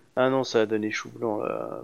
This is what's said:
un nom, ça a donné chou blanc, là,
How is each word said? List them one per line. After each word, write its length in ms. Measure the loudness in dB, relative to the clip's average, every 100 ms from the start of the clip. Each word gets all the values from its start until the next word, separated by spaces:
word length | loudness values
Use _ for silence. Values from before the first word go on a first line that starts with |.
| _
un 160 | 2 4
nom, 140 | 4
ça 160 | 2 2
a 60 | 2
donné 260 | 2 0
chou 180 | -4 -8
blanc, 280 | -6 -4 -2
là, 380 | -2 -2 -4 -8